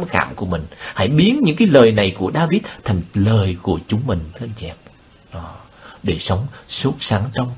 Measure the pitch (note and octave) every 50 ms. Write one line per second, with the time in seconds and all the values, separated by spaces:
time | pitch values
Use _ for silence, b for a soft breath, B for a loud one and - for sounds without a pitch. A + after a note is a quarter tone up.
0 | F3 F3 - F2+ C#2 - - - G#2 F2+ F2+ E2 D2+ - B B B B B B
1 | F#2+ G#2 C#3+ D3+ F3 G#3+ B3+ D4+ C4+ D#3+ D3+ - A#3 G3 D3 C#3+ A#2+ A2+ A2 G#2
2 | G2+ F#2+ E2+ - F#2+ F#2+ C#3 D3+ E3 D#3+ F3 G#3 - B B B - - G2+ F2
3 | E2 - - G2+ G2 G#2+ A2+ A2 G2 F#2+ F2+ E2+ - G2 F2+ E2 - - G#2+ G#2+
4 | C3+ B2+ G2+ E2+ D#2+ D#2+ - - A#2+ A2+ G#2 - - E2 - - - - - -
5 | _ _ - - _ - - F2 E2 D#2 - - - - B B B B B B
6 | B G2+ E2 D#2 - - F#2+ G2 B2+ C#3+ B B B B - - - C3 - -
7 | - - A#2 G2 G#2+ C3 - - B2+ B2+ B2